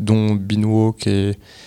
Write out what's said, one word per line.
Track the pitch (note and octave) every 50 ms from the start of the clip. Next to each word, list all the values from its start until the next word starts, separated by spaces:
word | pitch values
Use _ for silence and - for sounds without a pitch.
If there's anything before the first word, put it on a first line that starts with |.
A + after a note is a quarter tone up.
dont | G#2+ G#2+ A2 A2 G#2+ G#2+ G#2+
Beanwalk | G2+ G2 G2 G#2 G#2+ G#2+ A2 A2 A2 A2 A2+ A2 - -
et, | G#2 G2+ G2 G2 G2+ G2 - - - - - -